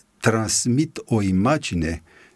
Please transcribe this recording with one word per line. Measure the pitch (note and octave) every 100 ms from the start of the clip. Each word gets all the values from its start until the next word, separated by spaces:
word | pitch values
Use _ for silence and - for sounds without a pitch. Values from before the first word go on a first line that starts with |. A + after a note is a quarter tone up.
| _ _
transmit | - A2 G#2+ - B2 A#2+ D#3+ - -
o | A2+
imagine | G2 F#2 A2 D3+ - F2 D#2+ E2 - - -